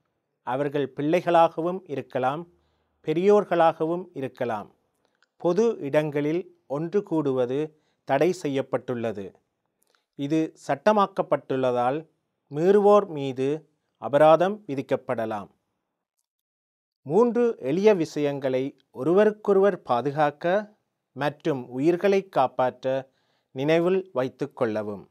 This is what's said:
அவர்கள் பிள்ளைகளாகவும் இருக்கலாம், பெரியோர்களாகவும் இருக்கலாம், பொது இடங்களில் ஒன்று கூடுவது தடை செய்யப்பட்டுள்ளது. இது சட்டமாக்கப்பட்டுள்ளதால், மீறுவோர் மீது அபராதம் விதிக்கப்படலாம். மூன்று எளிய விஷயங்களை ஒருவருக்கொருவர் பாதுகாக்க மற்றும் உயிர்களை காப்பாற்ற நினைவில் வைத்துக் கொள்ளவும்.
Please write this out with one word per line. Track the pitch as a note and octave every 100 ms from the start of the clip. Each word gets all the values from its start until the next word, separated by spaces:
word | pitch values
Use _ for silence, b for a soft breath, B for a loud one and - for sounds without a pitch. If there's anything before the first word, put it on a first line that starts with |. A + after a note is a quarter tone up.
| _ _ _ _
அவர்கள் | - C3 C#3+ C#3+ C3+ -
பிள்ளைகளாகவும் | D3 F3 E3+ E3+ E3 E3 E3 F#3
இருக்கலாம், | - C3+ B2 B2+ B2+ D3+ F3 _ _ _ _ _ -
பெரியோர்களாகவும் | D#3 G3 G#3 G3 E3+ E3 D3+ D#3+ F3 F3+
இருக்கலாம், | C#3+ C3 - A#2+ G#2+ G2 _ _ _ _ _ _ _
பொது | E3+ F3+ A#3 G#3+
இடங்களில் | C#3+ D3+ D#3 D3 D3 E3 - _ _
ஒன்று | C#3+ E3 G3+
கூடுவது | G3+ D#3+ C#3+ C3 B2 C3+ D#3 - _ _
தடை | - C#3 D#3+
செய்யப்பட்டுள்ளது. | F3+ D3 C3+ C3 B2+ - B2 A2+ G2+ F#2+ - _ _ _ _ _ _ _
இது | - C#3+ D#3 D#3 - -
சட்டமாக்கப்பட்டுள்ளதால், | C#3 - G#3+ G3 - E3+ D3 - C3 B2+ B2 A#2+ D3 D#3+ _ _ _ _
மீறுவோர் | C#3+ F3 G3+ G3+ G#3 G3+
மீது | D3+ C#3 B2 C3 D#3 - _ _ _
அபராதம் | A2+ C#3 D#3 D#3+ F3+ G#3 -
விதிக்கப்படலாம். | C3+ B2+ C3 - A#2+ A2 G#2+ F#2+ _ _ _ _ _ _ _ _ _ _ _ _ _ _ _
மூன்று | C3 E3+ A#3+ A3+ A#3+ -
எளிய | C3 E3 G#3+
விஷயங்களை | G3 D#3 D3+ C#3+ C#3+ C3 C3 C3+ - _
ஒருவருக்கொருவர் | - C3+ F#3 G#3+ G#3 - G3 G3+ F3+
பாதுகாக்க | - A#2+ C3+ C#3 D3 D3 E3+ G3 G#3 _ _ _ _
மற்றும் | B2+ C#3+ D3 E3+ C3+ A#2+
உயிர்களை | B2+ D3+ F3 G3+ G3 F#3+
காப்பாற்ற | D3+ B2+ - B2+ B2+ C3 C3+ C3 _ _ _ _
நினைவில் | C3 C#3+ E3 E3+ F#3+ F#3
வைத்துக் | B2+ C3 - C#3 -
கொள்ளவும். | A#2+ G#2+ G#2 G2 -